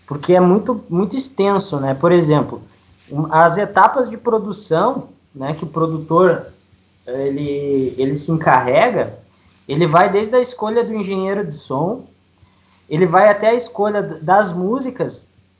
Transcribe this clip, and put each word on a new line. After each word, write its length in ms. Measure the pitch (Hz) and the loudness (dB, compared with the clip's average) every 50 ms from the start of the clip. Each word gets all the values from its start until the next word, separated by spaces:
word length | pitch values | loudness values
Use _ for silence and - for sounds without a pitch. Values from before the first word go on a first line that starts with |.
| _ | _
Porque 280 | - 147 147 143 - 180 | -12 -10 -4 0 4 4
é 60 | 185 | 6
muito, 440 | 180 180 185 214 - 254 240 208 - - | 6 6 4 4 2 -2 -4 -4 -6 -4
muito 260 | 165 175 208 180 - | -2 -2 -2 -2 -4
extenso, 640 | 262 - - - - 196 202 202 190 190 - 156 139 | -6 -8 -6 -2 -2 0 0 0 0 -2 -4 -6 -4
né? 140 | 135 135 135 | -2 -4 -2
Por 180 | 135 170 170 | 2 2 4
exemplo, 500 | 175 175 165 151 151 143 120 - 123 - - - _ _ _ _ _ _ _ - | 4 4 4 4 2 2 2 -2 -6 -14 -16 -18 _ _ _ _ _ _ _ -8
um, 220 | 139 147 156 156 156 | -6 -6 -2 2 4
as 240 | 160 170 170 160 | 4 6 4 4
etapas 520 | 202 202 - - - 196 226 - 269 247 214 | 0 -2 0 4 4 4 4 4 0 -2 -2
de 80 | 220 | -6
produção, 920 | 214 - 240 220 220 196 208 185 - - - 160 165 196 247 277 - - - - _ _ _ - | -6 -2 -2 -2 0 -2 -4 -10 -10 -4 -2 0 0 2 0 -2 -4 -8 -14 -18 _ _ _ -14
né, 200 | 135 135 143 156 | -8 -8 -6 -6
que 100 | - 180 | -6 -8
o 40 | |
produtor, 800 | 156 - 165 165 165 160 151 - - 160 175 185 175 - - - - - _ _ _ _ _ _ _ _ _ _ | -6 -4 -2 -2 -2 -2 -6 -4 0 4 4 4 4 2 0 -4 -12 -20 _ _ _ _ _ _ _ _ _ _
ele, 880 | 120 127 135 139 139 139 143 147 143 143 143 143 143 139 135 131 123 - | -8 -6 -4 -4 -2 -4 -4 -4 -4 -6 -4 -2 -2 0 0 -2 -2 -2
ele 180 | 127 135 139 147 | -2 -2 -2 -2
se 160 | 147 - 165 | -4 -2 -2
encarrega, 840 | 165 156 - 165 135 127 123 123 135 156 214 247 208 151 113 110 - - - _ _ _ _ _ _ _ _ | -2 0 2 2 2 2 2 2 2 4 2 2 2 -2 -4 -4 -8 -16 -20 _ _ _ _ _ _ _ _
ele 200 | - 139 156 170 | -4 -2 0 2
vai 220 | 156 156 175 185 180 | 4 4 4 4 4
desde 260 | 185 208 220 220 247 | 2 0 0 0 2
a 60 | 247 | 0
escolha 420 | 247 240 - - 214 214 226 233 233 | 0 0 -4 -6 -6 -2 -2 -2 -2
do 100 | 214 220 | -2 -4
engenheiro 520 | 214 196 185 196 190 190 190 202 208 202 | -6 -6 -4 -4 -4 -4 -4 -4 -4 -6
de 80 | 156 147 | -8 -10
som, 520 | - - - 135 135 160 185 254 262 - - _ _ _ _ _ _ _ _ _ _ _ _ _ _ _ - | -12 -10 -6 -4 -4 -2 -4 -6 -8 -12 -18 _ _ _ _ _ _ _ _ _ _ _ _ _ _ _ -6
ele 160 | 151 160 180 | -2 -2 0
vai 240 | 165 180 185 202 214 | 2 2 4 4 4
até 200 | 202 202 208 220 | 2 2 0 0
a 40 | 240 | 0
escolha 480 | 247 - - - - 202 208 208 202 | 0 -2 -6 -6 -4 -4 -2 -2 -4
d-, 180 | - 160 160 156 | -4 -6 -8 -6
das 320 | 156 165 185 208 214 180 | -2 2 2 2 2 0
músicas, 720 | 170 180 180 196 240 269 254 254 - - 156 123 - - - _ _ _ _ _ _ | -2 -4 -4 -4 -4 -4 -6 -6 -6 -6 -6 -8 -8 -12 -20 _ _ _ _ _ _